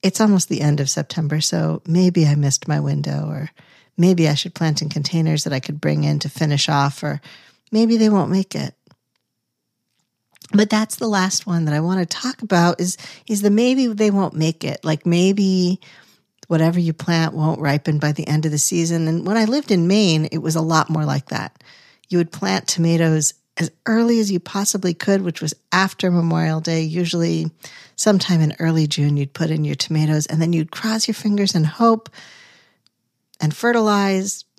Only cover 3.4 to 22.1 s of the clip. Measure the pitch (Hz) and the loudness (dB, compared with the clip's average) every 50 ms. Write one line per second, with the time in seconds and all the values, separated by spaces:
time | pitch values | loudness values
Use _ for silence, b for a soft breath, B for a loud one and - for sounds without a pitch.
3.4 | 151 156 b b b b b b b b b - 170 185 185 170 160 151 147 139 | -8 -10 b b b b b b b b b 2 4 4 4 4 4 2 2 0
4.4 | - 180 - - 170 160 151 - 160 151 - 151 143 - - 165 160 160 156 151 | -4 -8 -6 -2 -2 0 0 -2 -4 -6 -6 -6 -6 -2 -2 0 0 0 0 -2
5.4 | - - 143 131 - - 147 147 - 151 151 151 147 151 147 147 - 147 - - | -2 -4 -4 -6 -6 -6 -10 -4 -2 -2 0 0 0 0 0 -2 -4 -6 -6 -4
6.4 | 165 151 147 139 - - 156 143 139 139 139 - - 147 147 147 B B B B | -2 -2 0 0 0 0 0 0 0 0 -2 -4 -8 -6 -6 -8 B B B B
7.4 | B B B B B B - 214 226 226 233 220 220 214 208 196 151 - 180 190 | B B B B B B 0 2 2 4 4 4 4 4 4 4 2 2 0 -2
8.4 | 190 _ - 151 139 - - _ _ _ _ _ _ _ _ _ _ _ _ _ | -2 _ -6 -8 -8 -8 -10 _ _ _ _ _ _ _ _ _ _ _ _ _
9.4 | _ _ _ _ _ _ _ _ _ _ _ _ _ _ _ _ _ _ _ _ | _ _ _ _ _ _ _ _ _ _ _ _ _ _ _ _ _ _ _ _
10.4 | - - - 202 208 208 - 214 220 - - - 254 226 208 196 185 190 - - | -16 -2 2 2 2 2 2 -2 -2 -2 -6 -6 -4 -2 0 0 0 0 -2 -4
11.4 | - 208 175 170 165 151 147 151 160 175 185 190 175 165 - - - 247 262 _ | -4 -2 -2 -2 0 0 0 0 0 0 0 -2 -2 -4 -6 -8 -8 -8 -8 _
12.4 | - 208 190 170 170 170 - - 180 180 - B B B B B B - 220 202 | -4 0 2 4 4 2 2 0 -4 -6 -6 B B B B B B -6 -4 0
13.4 | 202 208 202 214 240 247 262 262 262 240 220 202 214 214 202 196 190 - - 151 | 2 2 4 4 4 2 2 2 2 0 0 2 2 2 2 2 0 0 0 0
14.4 | 156 160 160 _ - 139 143 - - 160 156 147 _ 175 170 170 180 190 196 202 | 0 0 -2 _ -6 -8 -8 -6 -2 -2 -2 -2 _ 0 2 4 4 2 4 2
15.4 | 202 190 190 185 180 175 185 - B B B B B B B B B B _ _ | 2 2 2 2 2 0 0 -2 B B B B B B B B B B _ _
16.4 | - _ 165 156 160 165 170 180 175 165 156 - - - 170 165 165 156 - 160 | -6 _ 0 2 2 2 2 2 0 0 -2 -4 -2 -2 0 0 0 0 -2 -2
17.4 | 156 160 151 - - 143 143 147 - - 147 151 147 147 147 143 156 - 147 156 | -2 -2 -2 -2 -2 0 -2 0 0 -2 -2 0 0 -2 -2 -2 -4 -2 -2 0
18.4 | 151 160 151 147 - - - 170 165 165 170 165 160 156 160 170 - 180 208 226 | 0 0 -2 0 -2 0 0 0 0 0 0 -2 0 0 -2 -2 -2 0 0 0
19.4 | 220 214 247 294 294 - 208 180 165 175 190 214 214 185 160 156 156 - - 160 | 0 2 0 -2 0 0 2 2 4 4 4 4 4 4 2 2 0 -2 -4 -4
20.4 | - 160 160 165 160 165 165 156 - - 156 156 151 147 139 139 - - 135 117 | -4 -2 -2 -2 -2 2 2 2 2 2 -2 -2 -2 -2 -2 -4 -4 -6 -8 -8
21.4 | 104 - _ _ b b b b b b b b b b | -8 -8 _ _ b b b b b b b b b b